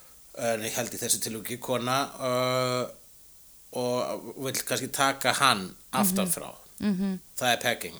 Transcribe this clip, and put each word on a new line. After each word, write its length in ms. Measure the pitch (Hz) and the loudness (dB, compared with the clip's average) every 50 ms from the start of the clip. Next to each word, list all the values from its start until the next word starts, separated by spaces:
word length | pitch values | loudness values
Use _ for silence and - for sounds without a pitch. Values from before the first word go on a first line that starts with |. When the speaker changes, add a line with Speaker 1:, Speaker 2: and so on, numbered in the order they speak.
| - - - - - - - - | -20 -20 -20 -20 -20 -18 -10 -4
Speaker 1:
en 220 | 123 117 113 107 | 0 0 0 0
ég 120 | 110 110 | -2 -2
held 180 | - 131 117 107 | -2 -2 -4 -4
í 80 | - 92 | -4 -4
þessu 200 | 120 113 131 113 | -2 0 0 0
tilviki 380 | - 120 110 110 95 110 123 123 | 0 -4 -6 -6 -6 -8 -8 -6
kona, 500 | - - 127 117 117 123 131 135 139 - - - | -2 -2 0 0 2 2 2 2 0 -2 -4 -4
eh, 680 | 131 127 123 123 127 127 127 127 127 123 127 123 120 - - - - - - - - - - - - - - - - - - | -2 0 2 2 2 2 2 2 2 0 0 -2 -2 -4 -8 -14 -20 -20 -20 -20 -20 -20 -20 -20 -20 -20 -20 -20 -20 -8 -4
og 580 | 127 123 123 123 123 107 - 107 98 78 - - | -2 0 0 0 0 0 -2 -4 -6 -8 -10 -10
vill 160 | - 135 135 - - - | -6 -6 -4 -4 -4 -2
kannski 240 | - 127 110 131 123 | -2 -2 -2 -2 -2
taka 400 | - - 139 135 135 - - 127 | 0 2 2 2 2 2 2 2
hann 420 | 107 - 139 131 120 101 92 92 - - - - | 4 6 6 6 6 4 0 -4 -10 -14 -10 -2
aftan 340 | - 127 104 92 - 110 98 | 0 2 2 4 4 2 2
Speaker 2:
Mhm. 60 | 90 | 2
Speaker 1:
frá. 220 | - - - - - - - - - - | 0 -2 -4 -8 -12 -16 -20 -20 -8 -2
Speaker 2:
Mhm. 380 | - 208 196 180 196 196 190 180 - - - | 0 0 2 2 0 0 -2 -4 -8 -12 -6
Speaker 1:
Það 160 | - 127 123 | 0 2 2
er 40 | 117 - | 2 4
pegging 340 | - 123 113 - - 85 82 - | 2 0 0 0 -4 -8 -10 -12